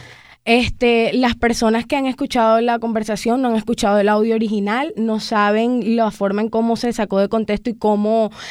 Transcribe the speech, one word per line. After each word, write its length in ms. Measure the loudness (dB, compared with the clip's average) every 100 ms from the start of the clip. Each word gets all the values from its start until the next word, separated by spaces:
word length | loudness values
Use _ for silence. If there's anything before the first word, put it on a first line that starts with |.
| -14 -20 -20 -8 0
Este, 640 | 2 0 0 0 2 2
las 240 | 0 0 0
personas 520 | -2 0 0 0 -2
que 80 | -2
han 100 | -2
escuchado 560 | -4 -4 0 2 4
la 160 | 2 -2
conversación 640 | -2 -4 -4 -4 0 0
no 60 | 0
han 80 | 0
escuchado 420 | -2 -2 2 2
el 100 | 4
audio 280 | 2 2 0
original, 580 | 0 -2 -2 -2 -4 -4
no 240 | -2 -2
saben 760 | -2 0 2 2 2 0 0 0
la 160 | 0
forma 320 | 0 -2 0
en 60 | -2
cómo 260 | 0 0 0
se 180 | -2
sacó 240 | -2 -2 0
de 120 | 0
contexto 420 | 0 -2 -4 -4
y 20 |
cómo, 560 | -2 0 2 2 2 0 -4 -16